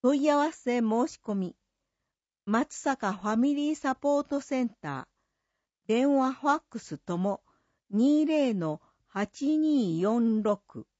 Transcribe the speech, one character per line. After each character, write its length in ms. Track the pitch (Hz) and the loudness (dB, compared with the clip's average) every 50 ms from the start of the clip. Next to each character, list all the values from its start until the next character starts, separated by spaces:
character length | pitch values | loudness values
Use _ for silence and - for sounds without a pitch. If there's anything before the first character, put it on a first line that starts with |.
問 200 | - 247 285 285 | 4 2 2 4
い 80 | 277 302 | 2 2
合 60 | 294 | 2
わ 160 | 285 294 320 | 2 2 0
せ 280 | 320 - - 254 240 247 | -2 -6 -4 -2 -2 0
申 280 | 233 220 214 233 254 320 | 0 0 2 0 0 -2
し 120 | - - _ | -4 -12 _
込 100 | - 208 | -6 -4
み、 220 | 196 190 180 - _ _ _ _ _ _ _ _ _ _ _ _ _ _ _ _ _ _ | -4 -4 -6 -8 _ _ _ _ _ _ _ _ _ _ _ _ _ _ _ _ _ _
松 300 | - 208 226 302 - - | -2 0 0 0 -2 -6
坂 380 | - - 302 269 - - 202 | -6 -4 -4 -4 -2 -2 -4
フ 140 | 185 190 196 | -4 -4 -4
ァ 100 | 214 220 | -2 0
ミ 180 | 220 247 285 294 | 2 2 2 2
リ 180 | 285 294 294 | 0 -2 -2
ー 20 | 311 | -4
サ 180 | - - 277 262 | -2 -2 -4 -4
ポ 240 | _ - 285 285 285 | _ 0 0 0 0
ー 40 | 285 | 0
ト 160 | - 285 277 | -2 -4 -6
セ 240 | 262 - 277 262 254 | -4 -4 -2 -2 -2
ン 40 | 226 | -2
タ 400 | - _ - 151 139 131 - _ _ _ _ _ _ _ _ _ _ _ _ _ _ _ _ | -4 _ -10 -8 -8 -8 -10 _ _ _ _ _ _ _ _ _ _ _ _ _ _ _ _
ー、 20 | - | -2
電 280 | 214 240 262 285 285 | 0 2 4 4 4
話 160 | 269 262 262 | 4 2 0
フ 160 | 262 - - 285 | -2 -2 0 0
ァ 80 | 285 | 0
ッ 60 | 320 _ _ | 0 _ _
ク 100 | - 233 | -16 -14
ス 180 | - - 156 143 | -12 -12 -14 -14
と 180 | _ - 175 | _ -6 -4
も 240 | 175 185 202 196 - _ _ _ _ _ _ _ _ _ _ | -2 -2 -2 -2 -4 _ _ _ _ _ _ _ _ _ _
二 360 | 196 208 240 277 294 302 311 | 0 2 2 4 4 2 2
零 260 | 285 320 302 277 254 220 | 2 2 2 2 0 0
の 260 | 190 165 156 151 160 _ _ _ _ _ | -2 -2 -4 -4 -6 _ _ _ _ _
八 520 | _ _ 196 208 202 _ - 277 277 311 311 | _ _ -6 -6 -6 _ -6 -2 0 0 2
二 420 | 311 311 302 277 233 180 160 160 | 2 2 2 2 2 0 0 0
四 420 | 180 208 226 240 233 233 220 214 | 0 0 2 2 2 2 2 2
六。 440 | 208 214 208 196 _ _ - - 107 _ _ | 2 0 -2 -2 _ _ -18 -18 -18 _ _